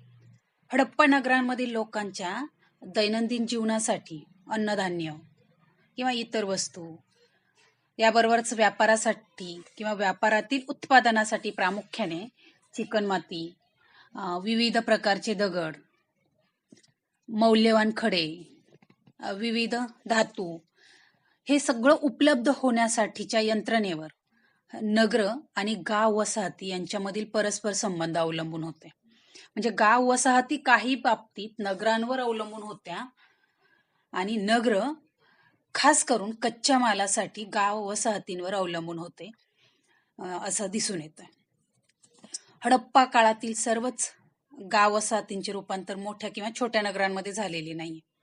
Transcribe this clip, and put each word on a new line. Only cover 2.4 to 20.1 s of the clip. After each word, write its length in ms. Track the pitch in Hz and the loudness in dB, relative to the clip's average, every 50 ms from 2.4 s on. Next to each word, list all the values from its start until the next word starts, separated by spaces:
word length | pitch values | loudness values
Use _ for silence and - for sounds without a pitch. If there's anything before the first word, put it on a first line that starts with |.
| 294 302 - _ _ _ _ _ | -8 -10 -14 _ _ _ _ _
दैनंदिन 680 | - 185 175 226 214 208 214 226 233 226 240 233 233 226 | -20 -4 0 0 0 2 2 0 0 -2 -2 -2 -2 -2
जीवनासाठी 760 | 240 226 220 220 220 220 220 240 202 - - - 165 151 - _ _ _ _ - | -2 -2 0 0 0 0 0 -2 -2 -4 -4 -10 -14 -16 -16 _ _ _ _ -6
अन्नधान्य 640 | 220 214 214 214 208 196 190 180 175 170 160 156 151 160 - - _ _ _ _ _ _ _ _ _ _ _ _ _ | -4 -2 -2 -2 0 -2 -2 -2 -2 -4 -6 -6 -8 -12 -16 -20 _ _ _ _ _ _ _ _ _ _ _ _ _
किंवा 160 | - 247 254 | -4 -2 -2
इतर 320 | 247 233 233 233 - 220 208 | -2 -2 -4 -4 -4 -4 -2
वस्तू, 520 | 196 190 180 - - - 180 165 165 160 - _ _ _ _ _ _ _ _ _ _ _ _ _ _ _ _ _ _ _ - | -2 -2 -4 -4 -6 -8 -14 -16 -16 -16 -20 _ _ _ _ _ _ _ _ _ _ _ _ _ _ _ _ _ _ _ 2
याबरोबरच 560 | 220 226 220 233 226 226 233 233 233 - 233 | 4 6 6 6 6 6 4 2 2 -2 0
व्यापारासाठी 1080 | 214 214 196 196 - 214 214 220 220 - 226 202 - - _ _ - 190 175 170 175 - - _ - | 2 2 2 4 4 4 6 6 4 4 0 -2 -2 -8 _ _ -14 -14 -12 -12 -14 -16 -18 _ -10
किंवा 160 | 214 214 214 | -6 -6 -4
व्यापारातील 680 | 190 202 185 190 - 226 214 214 214 214 - 269 269 262 - | -2 0 -2 0 2 2 2 4 2 2 0 -2 -4 -2 -6
उत्पादनासाठी 840 | 277 - - - 269 247 233 240 220 220 214 220 226 196 - 208 | -10 -10 0 6 6 6 8 6 4 2 2 0 -2 -4 -4 -6
प्रामुख्याने 760 | 202 - 196 185 196 208 190 - - - 208 165 165 170 220 254 - _ _ _ _ _ _ _ - | -4 -2 -2 -2 -2 -4 -8 -10 -6 -6 -4 -4 -4 -6 -8 -12 -16 _ _ _ _ _ _ _ -8
चिकणमाती, 800 | - 214 - 226 214 208 196 190 175 - - 185 165 165 170 180 _ _ _ _ _ _ _ _ - _ _ - 208 | -8 -6 -2 -2 -2 0 0 -2 -2 -4 -6 -10 -10 -10 -10 -14 _ _ _ _ _ _ _ _ -20 _ _ -12 -8
अ, 220 | 196 180 175 180 | -6 -6 -4 -4
विविध 380 | 185 220 226 226 233 233 226 233 | -2 -2 0 2 0 2 2 0
प्रकारचे 560 | 226 226 214 208 - 208 196 190 - 226 208 | 2 2 2 2 4 0 0 0 0 -4 -2
दगड, 420 | 185 208 190 170 175 165 156 156 - _ _ _ _ _ _ _ _ _ _ _ _ _ _ _ _ _ _ - _ _ _ _ _ _ _ _ _ _ - | 0 -2 -2 0 -2 -4 -4 -6 -10 _ _ _ _ _ _ _ _ _ _ _ _ _ _ _ _ _ _ -20 _ _ _ _ _ _ _ _ _ _ -6
मौल्यवान 600 | 220 214 226 226 220 220 220 226 220 220 214 220 220 - | 0 2 4 6 6 6 6 6 6 4 4 2 0 0
खडे, 400 | - 214 185 175 160 156 165 175 165 - - _ _ _ _ _ _ _ _ _ _ _ _ - | 0 0 0 0 -2 -4 -6 -10 -16 -20 -20 _ _ _ _ _ _ _ _ _ _ _ _ -12
अ, 120 | - - | -10 -10
विविध 440 | 196 196 220 233 220 233 233 202 240 240 247 226 - _ _ | -8 -4 -4 -2 -2 -2 -2 -2 -4 -4 -6 -8 -10 _ _
धातू, 520 | 202 | -2